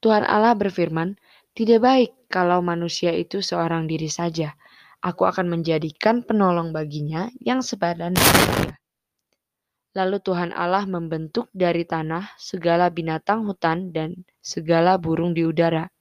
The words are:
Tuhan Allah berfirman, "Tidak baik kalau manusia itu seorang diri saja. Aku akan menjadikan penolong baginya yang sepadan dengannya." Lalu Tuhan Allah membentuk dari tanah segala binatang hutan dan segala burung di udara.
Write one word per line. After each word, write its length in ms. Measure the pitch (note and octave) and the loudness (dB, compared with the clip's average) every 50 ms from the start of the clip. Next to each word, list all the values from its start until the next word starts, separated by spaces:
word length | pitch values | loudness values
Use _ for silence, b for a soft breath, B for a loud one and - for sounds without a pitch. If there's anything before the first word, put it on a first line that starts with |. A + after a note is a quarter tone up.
| - | 4
Tuhan 240 | A3 A3 G#3 - | 4 4 4 2
Allah 260 | - - G#3 G#3+ A#3 A#3+ | 2 2 4 4 4 4
berfirman, 600 | G#3 G3+ G3 F#3 - F3 E3 D#3+ D#3+ E3 F#3 G3+ b b b b b b b _ | 2 0 -4 0 -2 -2 -2 0 -4 -4 -4 -6 b b b b b b b _
"Tidak 240 | - A3+ G#3+ A#3 A3+ | -4 2 4 4 6
baik 320 | A3 B3+ C4 C4 B3 A3 - _ _ _ - | 6 6 6 6 4 2 0 _ _ _ -2
kalau 320 | F#3 F3+ F3 F3 F3+ F3 | 0 2 4 2 2 2
manusia 480 | F3 E3+ E3+ E3+ E3+ - - - F3 E3 | 0 -2 -2 -4 -4 -4 -2 -2 0 0
itu 320 | E3+ E3+ - - G3+ F#3+ | 0 -4 -4 -6 -6 -6
seorang 400 | - - F3 E3 E3 E3 E3 D#3+ | -4 -2 -2 -2 0 -2 -2 -2
diri 240 | D#3 D#3+ D#3 D#3+ D#3 | -2 -4 -4 -4 -6
saja. 480 | - - E3+ E3+ D#3+ E3 D#3+ D3+ - b b b b b b b b b - | -4 -4 -4 -4 -2 -4 -6 -6 -8 b b b b b b b b b -8
Aku 240 | F#3 E3+ - F3+ F#3 | -8 -2 2 0 0
akan 240 | F3+ - F3+ F3 E3+ | 2 0 -2 -2 -2
menjadikan 720 | E3+ E3 E3 D#3+ D#3 D#3+ D#3+ - _ - G#3+ A#3 A#3+ A#3+ | -4 -2 0 -2 -2 -2 -4 -8 _ 0 0 0 0 0
penolong 480 | - A3 G#3+ G3 F#3 F3 E3+ E3+ E3 D#3+ | 0 0 2 2 2 2 0 -2 -4 -4
baginya 560 | D#3 D#3 D3+ D3 D3+ D3 D3 D#3 D#3+ F#3 A#3 B3 | -6 -6 -6 -6 -6 -6 -4 -4 -6 -6 -8 -10
yang 240 | B3+ - A#3 B3+ C4 | -8 -4 -2 -2 -2
sepadan 560 | B3+ - - G3+ - E3+ F3 E3+ E3+ F3 F3+ | -2 -4 -4 -4 -2 -2 -2 -4 -4 -2 2
dengannya." 640 | F3 - - - - - - - - - - D3 _ _ _ _ _ _ _ _ _ _ _ _ _ _ _ _ _ _ _ _ _ _ _ _ | 4 4 4 4 4 2 2 2 -2 -2 -4 -6 _ _ _ _ _ _ _ _ _ _ _ _ _ _ _ _ _ _ _ _ _ _ _ _
Lalu 240 | F#3+ F#3+ F#3 G3 G3+ _ | -2 -2 0 -2 -2 _
Tuhan 240 | - F#3 F3 F3 E3+ | -2 -2 0 -2 -4
Allah 400 | - - F3 F3 F3+ G3 G3+ F#3+ | -4 -4 -2 0 0 0 0 -2
membentuk 560 | F#3 F3 E3 D#3+ E3 D#3+ D#3+ D#3 _ A#3+ A#3+ _ _ | -4 -4 -4 -4 -4 -6 -6 -4 _ -4 -6 _ _
dari 320 | F#3+ F3+ F3 E3+ E3+ E3+ | 0 0 2 2 0 -2
tanah 480 | E3 E3+ D#3+ D#3+ D#3 D#3+ E3+ G3 - - _ | -2 -4 -4 -2 -4 -4 -6 -6 -10 -16 _
segala 480 | - - - F#3 E3 E3+ E3+ E3+ F3+ F3+ | -14 -10 -10 -2 2 2 4 4 4 2
binatang 560 | E3+ E3+ E3 D#3+ D#3+ D#3+ _ - G#3 A3+ A3 | 2 -2 -4 -4 -4 -4 _ -2 -2 0 0
hutan 480 | G#3 F#3+ _ - E3 D#3+ F3 F#3+ F3+ D#3+ | -4 -4 _ 0 0 0 0 -4 -6 -4
dan 320 | E3 D#3 D#3 F3+ F#3 F3+ _ _ _ | -4 -4 -4 -8 -12 -16 _ _ _
segala 560 | _ - - F3 D#3+ D#3 E3+ E3 E3 F3+ F#3+ | _ -10 -10 -8 -2 2 4 4 6 4 4
burung 400 | F#3+ E3 D#3+ D#3+ D#3+ E3 F3 E3+ | 2 2 -2 0 0 0 0 0
di 80 | E3 E3 | 0 0
udara. 480 | E3 D#3+ D#3+ E3+ E3 E3 D#3+ E3 F3+ _ _ | 0 2 2 2 2 2 -2 -4 -6 _ _